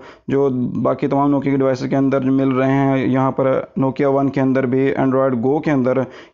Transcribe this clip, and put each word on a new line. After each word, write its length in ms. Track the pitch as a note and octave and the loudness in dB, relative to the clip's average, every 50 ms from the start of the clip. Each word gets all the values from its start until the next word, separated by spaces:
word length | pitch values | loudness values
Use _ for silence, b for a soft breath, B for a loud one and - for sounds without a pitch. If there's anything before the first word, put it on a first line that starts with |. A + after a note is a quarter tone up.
| B B B B B - | B B B B B -2
जो 200 | C3+ C#3 C#3 C#3 B2+ B2+ B2 - - A2 A#2 | 0 0 2 0 0 -2 -4 -4 -4 -2 -2
बाकी 260 | C3 C3 B2+ D3 C#3+ | -2 -2 -2 -2 -2
तमाम 220 | C#3 C#3 C#3+ C#3+ | 0 0 2 2
Nokia 200 | C#3+ C#3 C3+ C#3+ | 0 0 0 0
के 60 | C#3 | 0
डिवाइसेस 320 | C3+ C3+ C3+ C3 B2+ C3+ B2+ | 0 0 0 0 -2 -2 -2
के 80 | C#3+ | 0
अंदर 260 | C#3 C3+ C3+ C3+ C#3 B2+ | 0 2 2 2 0 2
जो 100 | C3 C3+ | 2 2
मिल 160 | C3+ C3+ C3+ | 2 2 0
रहे 220 | B2+ B2+ C3+ C3+ | 0 0 0 2
हैं, 360 | C3+ C#3 C#3 C3+ C3+ C3+ A#2+ | 2 2 2 2 0 0 0
यहाँ 240 | B2+ B2+ C3+ C3 C3+ | 0 0 0 0 0
पर 420 | B2+ - C3+ C3+ C3 - - - - - | 0 0 0 0 0 -2 -2 -4 -4 -2
Nokia 240 | C3+ C3 B2 - D3 | -2 -2 0 0 0
वन 260 | C#3 C3+ C#3 C#3 C3+ | 2 2 2 0 0
के 120 | C3+ C#3 | 0 0
अंदर 260 | C3 C3 B2+ C3+ C3 | 0 0 2 0 0
भी 260 | B2 C3 C3 C3+ C3+ - | 0 0 2 0 0 0
Android 540 | - C3+ C3+ B2+ C3+ C3+ C3+ B2+ A#2 A2+ | 0 0 0 2 2 2 0 0 0 0
Go 180 | C3 D3 D#3 D#3 | 0 0 0 0
के 60 | D#3 | 0
अंदर 360 | D3 C3 B2 B2+ C3 C3+ B2+ B2+ B B B B | 0 0 2 0 0 0 -2 -4 B B B B